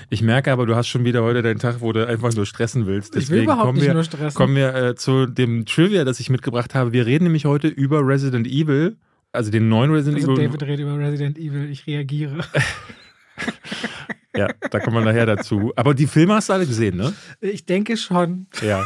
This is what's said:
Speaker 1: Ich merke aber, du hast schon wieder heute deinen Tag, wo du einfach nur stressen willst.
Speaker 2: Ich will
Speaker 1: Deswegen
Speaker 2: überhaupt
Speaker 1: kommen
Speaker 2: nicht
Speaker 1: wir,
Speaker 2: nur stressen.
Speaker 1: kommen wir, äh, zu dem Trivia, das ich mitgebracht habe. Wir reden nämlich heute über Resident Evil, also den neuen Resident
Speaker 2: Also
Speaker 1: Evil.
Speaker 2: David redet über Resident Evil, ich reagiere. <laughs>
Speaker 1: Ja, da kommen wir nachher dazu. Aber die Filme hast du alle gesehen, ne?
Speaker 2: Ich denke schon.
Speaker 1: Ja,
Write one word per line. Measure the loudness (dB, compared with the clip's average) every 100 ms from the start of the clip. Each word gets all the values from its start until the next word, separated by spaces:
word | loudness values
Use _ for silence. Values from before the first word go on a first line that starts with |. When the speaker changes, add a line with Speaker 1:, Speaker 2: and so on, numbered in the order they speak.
| -8
Speaker 1:
Ich | -2
merke | 2 2 2
aber, | 0 2
du |
hast | 0 0
schon | 0
wieder | 0 2
heute | 2 0
deinen | 0
Tag, | 0 -2 -2
wo | -2
du | 0 0
einfach | 0 -2
nur | -2 -4
stressen | -2 -4 -2 -2
willst. | -2 -4
Speaker 2:
Ich | -4 0
will | 2
Speaker 1:
Deswegen |
Speaker 2:
überhaupt | 2 2 2
Speaker 1:
kommen | 2
Speaker 2:
nicht | 2
Speaker 1:
wir, |
Speaker 2:
nur | 2
stressen. | -2 -4 -6 0
Speaker 1:
kommen | 2 4
wir, | 2
äh, | 0 -2
zu | -2 0 2 2
dem | 0 0 0 -2
Trivia, | 2 4 4
das | 0 -2
ich | -2
mitgebracht | -2 0 -4 -2
habe. | 0 0
Wir | 2
reden | 2 2
nämlich | 2 2
heute | 2 0 0
über | 0 0 2 2
Resident | 2 0 -2 -2
Evil, | 0 2 2 2 -2 _ _ _
also | -4 0
den | 2 4
neuen | 4 4
Resident | 2 2 0
Speaker 2:
Also | 2
Speaker 1:
Evil. | 2 0
Speaker 2:
David | -2
redet | -6 -4
über | -4 -4
Resident | -4 -2 -4 -4
Evil, | -6 -6 -8
ich | -10 -8
reagiere. | -6 -4 -6 -6 -6
<laughs> | -4 -2 -2 -6 -16 -20 -20 _ _ -10 -10 -10 -12 -10 -10 -12 -14 -14 _
Speaker 1:
Ja, | -2 -2 -4 -4
da | -4
kommen | 0 0
wir |
nachher | 2 2 2
dazu. | 0 -2 -2 -2 0
Aber | 2
die | 2 2
Filme | 4 4
hast | 4 2
du |
alle | -2 0
gesehen, | 0 0 0
ne? | -4 -6 -16 -10
Speaker 2:
Ich | -8 -8 -2
denke | -2 0 -4
schon. | -2 0 0 -2 -10 -6
Speaker 1:
Ja, | 0 0